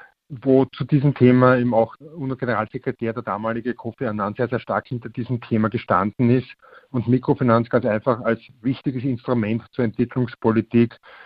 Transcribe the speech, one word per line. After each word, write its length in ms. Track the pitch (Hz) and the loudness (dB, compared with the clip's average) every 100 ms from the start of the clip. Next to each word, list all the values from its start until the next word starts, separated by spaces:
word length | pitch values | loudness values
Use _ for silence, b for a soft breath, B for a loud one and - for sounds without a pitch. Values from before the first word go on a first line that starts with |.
| B B - | B B -20
wo 380 | 131 135 131 135 | -4 4 4 4
zu 200 | - 135 | -2 0
diesem 280 | 147 143 | 2 2
Thema 420 | - 123 127 127 127 | 4 6 8 6 4
eben 180 | 123 113 | 2 2
auch 200 | 113 - | 0 -4
uno-Generalsekretär, 1120 | 147 165 135 127 123 107 107 127 135 - 113 | -18 -10 -8 -6 -4 -2 -4 -6 -8 -6 -6
der 80 | 120 | -6
damalige 540 | 107 101 110 117 120 - | -6 -6 -6 -6 -6 -8
Kofi 320 | 117 - 123 | -10 -8 -6
Annan, 260 | 104 101 | -4 -4
sehr, 140 | 107 117 | -4 -4
sehr 120 | 123 | -4
stark 280 | - 104 - | -4 -6 -4
hinter 220 | 120 117 | -10 -10
diesem 300 | 127 117 120 | -10 -6 -6
Thema 280 | - 110 110 | -2 0 0
gestanden 600 | 117 - 90 104 - 120 | -2 -2 0 0 0 2
ist 180 | 127 - - B B B | 0 -2 -14 B B B
und 180 | 123 113 | -4 0
Mikrofinanz 640 | 127 139 139 123 117 117 | 0 0 0 2 2 2
ganz 160 | 123 117 | -2 0
einfach 360 | 107 135 120 | -2 -2 -2
als 200 | 117 113 - _ | -2 -4 -6 _
wichtiges 420 | 120 135 151 127 | -6 -4 -6 -6
Instrument 600 | 135 120 - 123 104 113 - | -4 -4 -2 -2 0 -4 -6
zur 140 | - 117 | -4 -4
Entwicklungspolitik 1120 | - 120 131 120 - 113 110 110 117 117 - B B | -2 -4 -2 -4 -2 0 0 2 2 2 -2 B B